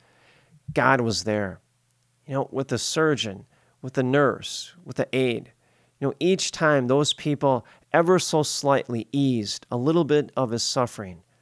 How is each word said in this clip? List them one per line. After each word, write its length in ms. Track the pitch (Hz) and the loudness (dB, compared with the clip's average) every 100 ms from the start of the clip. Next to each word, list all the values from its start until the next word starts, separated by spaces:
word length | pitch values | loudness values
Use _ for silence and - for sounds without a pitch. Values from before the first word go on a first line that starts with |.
| _ _ _ _ _ - - | _ _ _ _ _ -20 -8
God 280 | - 127 135 | 2 4 4
was 220 | 117 95 | 2 -2
there. 380 | 95 107 98 87 _ _ _ _ _ _ - | -2 -2 -4 -8 _ _ _ _ _ _ -8
You 80 | |
know, 140 | 135 131 | -6 -6
with 180 | 131 135 | -6 -4
the 100 | 117 | -4
surgeon, 680 | - - 160 131 107 98 - _ _ _ | -4 0 0 0 -4 -10 -16 _ _ _
with 120 | 131 | -8
the 100 | 139 | -2
nurse, 680 | 127 139 139 - - - - - | 2 4 4 0 -6 -12 -12 -18
with 120 | - 123 | -10 -6
the 120 | - | -4
aide. 400 | 127 127 113 - _ _ _ _ - | 0 0 -2 -8 _ _ _ _ -6
You 80 | 139 | -4
know, 60 | - | 0
each 320 | 170 190 - | 2 2 -2
time 380 | - 160 147 123 | 0 2 2 2
those 240 | 139 147 | 2 2
people 520 | - 151 143 143 127 - - _ | -2 -4 0 2 0 -2 -18 _
ever 260 | 151 170 180 | 2 4 2
so 240 | - 160 | 2 0
slightly 640 | 147 - 143 135 - 120 - | 0 -2 2 2 0 -6 -4
eased 540 | 139 139 120 101 - - | 0 0 0 -2 -8 -6
a 60 | 123 | -2
little 280 | 131 165 | 0 2
bit 280 | 147 147 143 - | 2 2 0 -2
of 140 | 127 | -2
his 140 | 117 | -2
suffering, 580 | - - 120 - 98 85 _ _ | -2 -2 -2 -4 -14 -14 _ _